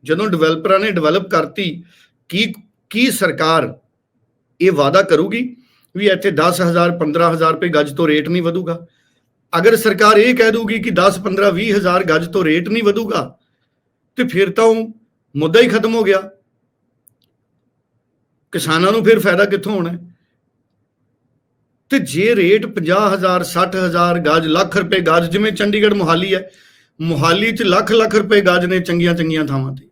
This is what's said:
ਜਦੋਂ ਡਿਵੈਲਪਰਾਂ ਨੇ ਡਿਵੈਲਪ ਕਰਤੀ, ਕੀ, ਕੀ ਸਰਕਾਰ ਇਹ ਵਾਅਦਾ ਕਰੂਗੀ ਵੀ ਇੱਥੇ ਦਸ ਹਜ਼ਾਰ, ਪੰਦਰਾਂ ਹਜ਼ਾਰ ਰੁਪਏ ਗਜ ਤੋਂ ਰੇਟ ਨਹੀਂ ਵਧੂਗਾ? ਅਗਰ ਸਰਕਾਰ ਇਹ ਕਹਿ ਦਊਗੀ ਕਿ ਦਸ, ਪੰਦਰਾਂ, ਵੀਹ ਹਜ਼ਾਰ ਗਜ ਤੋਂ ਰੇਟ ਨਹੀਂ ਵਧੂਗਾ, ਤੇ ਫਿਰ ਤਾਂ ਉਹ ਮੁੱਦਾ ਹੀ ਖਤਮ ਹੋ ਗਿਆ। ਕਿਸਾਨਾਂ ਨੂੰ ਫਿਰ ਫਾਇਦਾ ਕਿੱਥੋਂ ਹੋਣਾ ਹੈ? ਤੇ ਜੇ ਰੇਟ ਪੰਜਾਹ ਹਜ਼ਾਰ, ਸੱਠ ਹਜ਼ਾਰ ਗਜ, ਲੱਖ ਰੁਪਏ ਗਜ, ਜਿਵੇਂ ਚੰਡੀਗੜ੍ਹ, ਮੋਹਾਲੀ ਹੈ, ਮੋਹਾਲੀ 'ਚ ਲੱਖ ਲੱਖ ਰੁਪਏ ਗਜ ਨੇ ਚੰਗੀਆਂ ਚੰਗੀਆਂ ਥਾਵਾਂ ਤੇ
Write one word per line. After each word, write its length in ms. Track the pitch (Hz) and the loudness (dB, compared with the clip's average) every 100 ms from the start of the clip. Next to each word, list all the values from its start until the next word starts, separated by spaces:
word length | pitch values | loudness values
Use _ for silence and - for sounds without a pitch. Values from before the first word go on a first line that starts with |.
ਜਦੋਂ 240 | 127 165 214 | -2 -2 -2
ਡਿਵੈਲਪਰਾਂ 500 | 170 160 160 160 190 | 0 0 0 0 0
ਨੇ 100 | 214 | 0
ਡਿਵੈਲਪ 380 | 175 151 180 185 | -2 0 0 -2
ਕਰਤੀ, 400 | 170 151 - 185 156 - _ _ _ _ | -4 -4 -6 -6 -8 -16 _ _ _ _
ਕੀ, 220 | 180 226 - _ _ _ | -4 -4 -6 _ _ _
ਕੀ 200 | 214 254 | -2 -2
ਸਰਕਾਰ 640 | - 180 151 160 165 120 - _ _ _ _ _ _ _ _ | 0 -2 0 0 0 -2 -10 _ _ _ _ _ _ _ _
ਇਹ 120 | 180 | 0
ਵਾਅਦਾ 300 | 160 139 185 | 2 2 2
ਕਰੂਗੀ 380 | 190 156 190 226 247 - _ _ _ | 4 2 0 -4 -6 -12 _ _ _
ਵੀ 140 | 185 202 | -2 0
ਇੱਥੇ 220 | 185 196 | 0 0
ਦਸ 280 | 151 165 175 | 0 0 0
ਹਜ਼ਾਰ, 360 | 175 170 175 175 | 0 2 0 0
ਪੰਦਰਾਂ 340 | 151 156 170 | -4 0 0
ਹਜ਼ਾਰ 200 | 165 160 | 2 0
ਰੁਪਏ 160 | 160 175 | 0 0
ਗਜ 240 | 151 147 139 | 0 -2 -2
ਤੋਂ 100 | 165 | 0
ਰੇਟ 200 | 151 156 | 0 0
ਨਹੀਂ 140 | 180 | -2
ਵਧੂਗਾ? 440 | 170 170 170 170 170 _ _ _ _ _ _ | -2 -4 -6 -10 -12 _ _ _ _ _ _
ਅਗਰ 240 | 170 185 226 | 0 2 2
ਸਰਕਾਰ 420 | 226 202 214 214 | 0 2 4 6
ਇਹ 160 | 233 247 | 4 2
ਕਹਿ 160 | 226 | 0
ਦਊਗੀ 260 | 226 220 226 | 0 -4 -6
ਕਿ 120 | 233 | -2
ਦਸ, 260 | 170 190 185 | 2 2 0
ਪੰਦਰਾਂ, 340 | 196 190 202 | -6 0 0
ਵੀਹ 220 | 180 220 202 | 0 -2 0
ਹਜ਼ਾਰ 280 | 180 180 175 | 0 0 0
ਗਜ 200 | 156 170 | -2 -2
ਤੋਂ 120 | 196 | -2
ਰੇਟ 240 | 165 156 180 | 0 0 0
ਨਹੀਂ 140 | 220 | 0
ਵਧੂਗਾ, 560 | 208 202 220 208 131 _ _ _ _ _ _ _ _ - | 0 -2 -2 -6 -6 _ _ _ _ _ _ _ _ -6
ਤੇ 60 | 247 | -4
ਫਿਰ 240 | 175 196 | 0 0
ਤਾਂ 140 | 180 | 2
ਉਹ 280 | 226 226 226 - _ _ _ | 2 2 -2 -12 _ _ _
ਮੁੱਦਾ 260 | 139 160 196 | -4 2 4
ਹੀ 80 | 247 | 4
ਖਤਮ 260 | 214 220 | 2 0
ਹੋ 80 | 226 | 0
ਗਿਆ। 180 | 196 190 190 _ _ _ _ _ _ _ _ _ _ _ _ _ _ _ _ _ _ _ _ _ _ | 0 0 -2 _ _ _ _ _ _ _ _ _ _ _ _ _ _ _ _ _ _ _ _ _ _
ਕਿਸਾਨਾਂ 400 | 175 156 160 185 | -8 -2 0 2
ਨੂੰ 120 | 226 | 2
ਫਿਰ 140 | 202 220 | 4 4
ਫਾਇਦਾ 260 | 202 196 202 | 4 2 0
ਕਿੱਥੋਂ 260 | 190 202 | 0 -4
ਹੋਣਾ 180 | 202 170 | -4 -6
ਹੈ? 80 | 175 - _ _ _ _ _ _ _ _ _ _ _ _ _ _ _ _ _ _ | -8 -16 _ _ _ _ _ _ _ _ _ _ _ _ _ _ _ _ _ _
ਤੇ 80 | 269 | -4
ਜੇ 300 | - 151 208 214 | -2 -2 0 2
ਰੇਟ 300 | 175 214 220 | 2 2 0
ਪੰਜਾਹ 420 | 214 160 190 208 | -6 0 2 2
ਹਜ਼ਾਰ, 320 | 190 185 180 | 0 0 0
ਸੱਠ 320 | 175 170 185 190 | -2 -2 -2 -2
ਹਜ਼ਾਰ 420 | 180 170 175 175 | -2 0 0 2
ਗਜ, 260 | 151 160 160 | 2 0 2
ਲੱਖ 280 | 160 190 202 | 0 0 -2
ਰੁਪਏ 240 | 180 190 | 0 0
ਗਜ, 260 | 165 170 170 | 2 2 0
ਜਿਵੇਂ 220 | 185 214 | -2 -2
ਚੰਡੀਗੜ੍ਹ, 420 | 180 208 208 208 | -2 -2 2 0
ਮੋਹਾਲੀ 400 | 202 160 165 190 | 0 0 0 0
ਹੈ, 140 | 185 190 _ _ _ _ _ | -4 -6 _ _ _ _ _
ਮੋਹਾਲੀ 520 | 160 151 160 180 226 | -4 0 0 2 0
'ਚ 100 | 226 | -2
ਲੱਖ 280 | 208 185 214 | 0 0 2
ਲੱਖ 220 | 226 220 | 2 2
ਰੁਪਏ 260 | 214 202 208 | 0 2 2
ਗਜ 220 | 180 180 | 4 2
ਨੇ 160 | 175 185 | 0 -2
ਚੰਗੀਆਂ 340 | 175 175 170 | -2 -2 0
ਚੰਗੀਆਂ 300 | 170 160 160 147 | 0 -2 -2 -2
ਥਾਵਾਂ 280 | 135 135 | -4 -6
ਤੇ 140 | 135 - | -10 -18